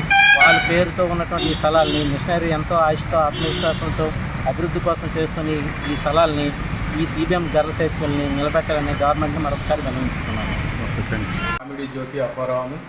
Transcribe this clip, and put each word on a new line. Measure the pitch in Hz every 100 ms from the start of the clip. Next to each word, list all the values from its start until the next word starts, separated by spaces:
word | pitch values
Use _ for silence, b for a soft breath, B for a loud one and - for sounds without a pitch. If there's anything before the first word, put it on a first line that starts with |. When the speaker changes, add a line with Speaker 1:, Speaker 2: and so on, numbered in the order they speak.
| - 807 831 831
Speaker 1:
వాళ్ళ | 719 740 740
పేరుతో | 170 175 185
ఉన్నటువంటి | 175 170 165 170 156
ఈ |
స్థలాల్ని | 156 156 160 151 151
మిషనరీ | 147 143 - 170 165
ఎంతో | 156 151
ఆశతో, | 170 156 151 - 165
ఆత్మవిశ్వాసంతో | 147 135 160 151 165 160 160 139 156 - - - -
అభివృద్ధి | 139 165 170
కోసం | 175 160 160 160
చేస్తున్న | 156 165 156
ఈ, | 151 147 - -
ఈ | 143
స్థలాల్ని, | 156 156 160 147 143 - - - - 156
ఈ | 160
సీబీఎం | 151 160 180 160 151
గర్ల్స్ | 151 156
హై | 156
స్కూల్ని | - 151 143 143 139
నిలబెట్టాలని | 147 160 156 151 147 147
గవర్నమెంట్ని | 143 151 151 151
మరొకసారి | 147 139 - 151
విన్నవించుతున్నాను. | 135 127 123 - - 107 101 - - -
Speaker 2:
ఓకే, | - - -
థాంక్యూ. | 110 95 - - -
Speaker 3:
కామెడీ | 135 139 131
జ్యోతి | 131 131 139
అప్పారావును, | 120 131 127 127 127 156